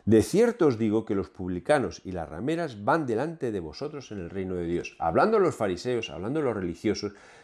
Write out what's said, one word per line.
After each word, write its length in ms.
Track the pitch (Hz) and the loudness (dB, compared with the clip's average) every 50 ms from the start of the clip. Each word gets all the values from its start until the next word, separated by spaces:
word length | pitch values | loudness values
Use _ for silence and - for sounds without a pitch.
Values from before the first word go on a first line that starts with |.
| _ | _
"De 160 | 101 110 110 | 6 6 6
cierto 440 | 104 - - 190 240 233 233 - 160 147 | 6 6 4 4 4 4 4 4 4 4
os 100 | 120 107 | 4 2
digo 260 | 117 107 104 113 107 | 2 2 2 0 0
que 100 | - 107 | 0 0
los 140 | 98 90 - | -2 -2 -4
publicanos 720 | - - 92 90 90 87 85 - 151 143 117 90 82 - - | -6 -8 -6 -6 -4 -2 0 2 2 2 2 -2 -6 -8 -10
y 80 | 95 | -8
las 160 | 92 87 80 71 | -8 -6 -8 -8
rameras 560 | 71 85 107 139 165 165 170 151 117 101 101 | -8 -6 -4 -4 -2 -2 -4 -6 -8 -2 0
van 220 | 123 147 165 151 | 2 2 2 2
delante 440 | 123 110 107 139 165 165 160 139 120 | 0 0 0 -2 -2 -4 -4 -4 -4
de 100 | 107 98 | -4 -4
vosotros 520 | 82 78 95 - 135 151 156 143 - - | -6 -8 -8 -8 -10 -10 -10 -12 -14 -12
en 60 | 110 101 | -10 -10
el 120 | 85 85 | -10 -8
reino 240 | 85 98 95 92 92 | -6 -6 -4 -4 -2
de 120 | 87 87 | -2 -2
Dios". 300 | 85 85 82 - - - - | 0 -2 -2 -2 -6 -6 -4
Hablando 400 | 82 82 80 113 160 214 226 214 | -2 0 2 2 2 2 4 2
de 40 | |
los 140 | 190 160 - | 2 2 0
fariseos, 540 | - 110 98 90 - - 123 127 117 - - | 0 -2 -2 -2 -2 -2 -2 -2 -2 -4 -6
hablando 280 | 71 78 92 113 143 160 | -8 -8 -6 -4 -2 -2
de 80 | 147 | -2
los 100 | 123 110 | -2 -2
religiosos, 560 | 104 92 87 82 - - 107 101 - 104 104 - - - - - - | -2 -4 -4 -4 -2 0 0 0 0 -4 -8 -8 -12 -20 -20 -20 -20